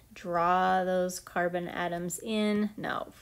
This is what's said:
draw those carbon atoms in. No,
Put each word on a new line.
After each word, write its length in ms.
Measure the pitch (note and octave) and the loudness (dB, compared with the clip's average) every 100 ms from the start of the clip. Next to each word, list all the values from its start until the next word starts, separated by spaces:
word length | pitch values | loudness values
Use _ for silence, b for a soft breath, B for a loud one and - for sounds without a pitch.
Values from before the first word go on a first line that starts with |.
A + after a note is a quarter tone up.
| - | -16
draw 720 | - F3+ E3+ E3+ F3+ F#3 F#3 | -12 -2 2 4 4 4 4
those 380 | F#3 F#3 F3+ F#3 | 4 2 0 -2
carbon 480 | - F#3 F3 F3 F3 | -6 0 0 0 -4
atoms 500 | - F3 E3+ F3 - | -4 -4 -4 -4 -6
in. 500 | A3+ G#3+ G#3 G#3 G#3 - | -4 0 2 2 0 -2
No, 320 | - - - - | -6 -4 -6 -12